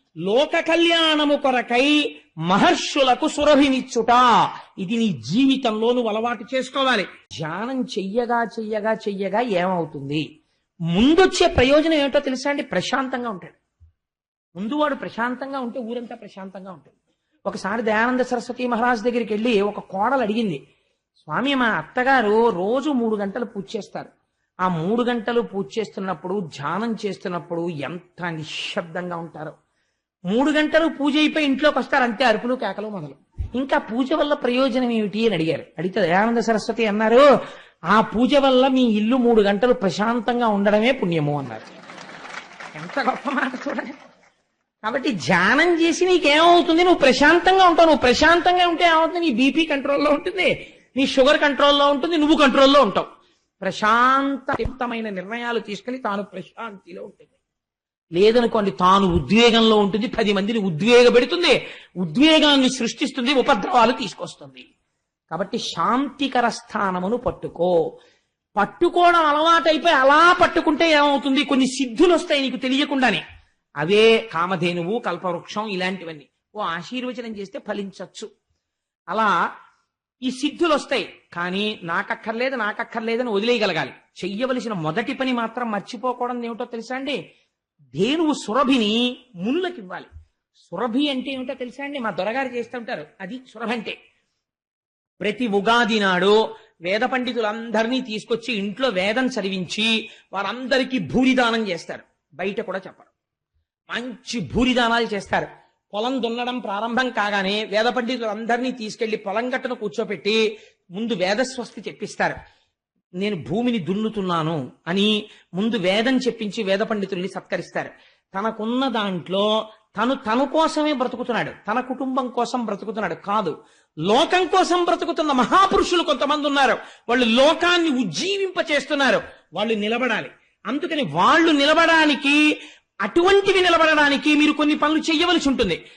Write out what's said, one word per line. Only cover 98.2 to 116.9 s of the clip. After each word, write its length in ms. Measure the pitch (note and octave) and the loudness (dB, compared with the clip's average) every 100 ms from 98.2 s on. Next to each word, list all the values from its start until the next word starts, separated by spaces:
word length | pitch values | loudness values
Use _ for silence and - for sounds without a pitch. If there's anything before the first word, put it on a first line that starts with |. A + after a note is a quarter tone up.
| - A3+ A#3+ | -6 -6 -4
ఇంట్లో 360 | A3 G3+ G3 C4 | -6 -6 -4 -2
వేదం 360 | F#3 G3 A3+ B3+ | 0 -2 0 -2
చదివించి 840 | A#3+ G3 F#3+ F3+ - A3 A3 A3+ - _ | -2 -4 -6 -6 -4 -2 -2 -4 -14 _
వారందరికీ 640 | F#3+ G3 A#3 B3+ C4 C4 B3+ | -8 -6 -8 -2 -2 0 -4
భూరిదానం 680 | D3 E3 C4 B3+ A#3+ A3+ G#3+ | -2 0 2 2 2 0 -2
చేస్తారు. 340 | E3 - C3 - _ _ | -6 -10 -16 -18 _ _
బయట 280 | C3+ F#3+ G3+ | -10 -8 -6
కూడా 200 | F#3+ F#3 F3 | -8 -10 -12
చెప్పరు. 260 | - _ _ _ _ _ _ _ _ - | -20 _ _ _ _ _ _ _ _ -12
మంచి 480 | F#3+ B3 G#3 - A#3 | -10 -10 -14 -10 -8
భూరిదానాలు 640 | C#3 C3 B3 B3 A#3 A#3 A#3 | -6 -2 0 2 0 0 -2
చేస్తారు. 420 | G#3 - F#3 D3+ - _ _ _ | -4 -4 -4 -4 -10 _ _ _
పొలం 300 | G3+ A#3 C4+ | -6 -4 -4
దున్నడం 360 | A3+ A#3 A#3+ B3 | -4 -4 -6 -6
ప్రారంభం 500 | G#3+ G3+ A3+ A#3 B3+ | -6 -6 -4 -2 -2
కాగానే 540 | A#3 G#3 G3+ F#3+ G#3 | -2 -2 -2 -2 -2
వేద 220 | A3 G3+ A3+ | -2 0 0
పండితులందరినీ 840 | A#3+ A#3 B3+ A3 G#3 A3+ A#3+ B3+ | -2 -4 -4 -4 -6 -4 -2 -2
తీసుకెళ్లి 460 | B3+ G#3+ - A3 G#3+ | -6 -10 -6 -4 -4
పొలం 380 | G3+ G3+ B3 B3+ | -4 -4 -4 -4
గట్టున 180 | B3+ | -6
కూర్చోపెట్టి, 840 | A#3+ G#3 G#3 G3+ G3 G3 A3 A3 A3 - _ _ | -6 -6 -6 -6 -4 0 0 0 -2 -14 _ _
ముందు 220 | F3+ A3+ | -10 -6
వేదస్వస్తి 680 | G#3 F3+ G#3 B3+ - A3+ - F#3+ | -2 -2 0 -2 -6 -12 -14 -16
చెప్పిస్తారు. 480 | D#3 G#3 - F3+ C#3 - _ _ _ _ _ _ | -12 -12 -4 -4 -4 -12 _ _ _ _ _ _
"నేను 300 | F3+ G3+ G3 A2+ | -6 -6 -6 -4
భూమిని 300 | F#3+ B3 A#3 | -2 0 -2
దున్నుతున్నాను" 920 | D#3 F#3+ A3 G#3+ F#3+ E3+ D#3 E3 B2+ - - | -2 -4 -4 -4 -2 -2 -2 -4 -6 -12 -6
అని 420 | F#3+ G#3 G#3+ G#3 - _ | 0 0 0 -4 -16 _
ముందు 240 | F3 A3 A3+ | -4 -2 -2
వేదం 400 | F3+ G3+ A#3 C4 | 0 0 0 0
చెప్పించి 460 | - - G#3 G#3 | 0 -4 -6 -6
వేద 160 | G3 G3 | -2 -2
పండితుల్ని 480 | A3 | -2